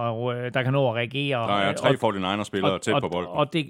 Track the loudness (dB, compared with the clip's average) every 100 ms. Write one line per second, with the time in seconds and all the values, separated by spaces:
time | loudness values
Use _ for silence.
0 | -2 -2 -4 -4 -2 -2 2 2 2 0
1 | -2 -2 -2 0 2 2 2 2 2 2
2 | 2 0 0 -2 -2 0 0 0 0 0
3 | 0 -2 -2 -2 0 -2 -4